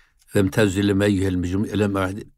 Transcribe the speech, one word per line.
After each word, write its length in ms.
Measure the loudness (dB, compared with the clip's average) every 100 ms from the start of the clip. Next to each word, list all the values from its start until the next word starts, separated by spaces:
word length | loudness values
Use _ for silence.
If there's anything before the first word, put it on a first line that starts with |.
| _ _ _
"Ve 60 | 0
emtezzile 540 | 0 2 2 2 2
meyyuhel 400 | 2 2 2 0
mücrim 300 | -2 -2 -2
elem 320 | -2 -2 0 0
ahdi." 280 | -4 -6 -14